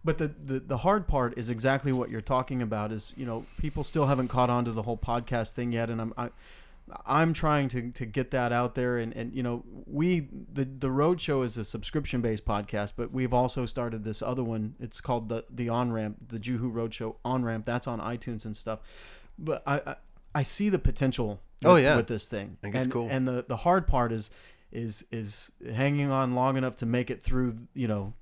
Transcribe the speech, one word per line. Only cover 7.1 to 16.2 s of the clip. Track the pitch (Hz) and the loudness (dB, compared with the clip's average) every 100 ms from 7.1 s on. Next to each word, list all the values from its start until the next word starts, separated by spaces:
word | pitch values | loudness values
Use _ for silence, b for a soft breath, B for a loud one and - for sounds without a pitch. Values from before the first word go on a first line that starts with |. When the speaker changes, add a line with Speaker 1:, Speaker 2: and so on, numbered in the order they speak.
| 143 165 | 4 4
Speaker 1:
trying | 156 156 147 135 | 2 2 4 2
to, | 123 120 | -2 -4
to | - 117 | -8 -4
get | 135 127 | -4 -2
that | 131 120 | 0 2
out | 120 123 127 | 2 0 0
there. | 123 120 | 0 0
And, | 113 | -2
and, | - 117 | -6 -6
you | 131 | -2
know, | 123 120 - - - | -2 -4 -8 -16 -6
we, | 143 175 175 135 - - | 0 2 2 -2 -12 -8
the, | 139 135 | -2 -2
the | 135 131 | -2 0
road | 131 156 180 | 4 4 2
show | - 135 | 0 0
is | 123 113 | 0 -4
a | |
subscription-based | 107 113 - 156 139 123 117 110 | -6 -6 -4 -4 -2 0 0 -2
podcast, | - 104 104 107 104 - | 0 -2 -2 -4 -4 -4
but | 117 | -6
we've | 131 127 | -2 2
also | 123 127 - 120 | 2 2 0 -4
started | - 120 113 | -4 -4 -4
this | 107 107 | -6 -4
other | - 127 | -4 -2
one. | 117 113 107 - | -2 -2 -4 -6
It's | 120 - | -10 -8
called | - 120 110 | -2 -2 -2
the, | 117 - | -6 -6
the | 123 117 | -6 0
On-Ramp, | 117 123 113 107 107 | 2 2 0 -4 -6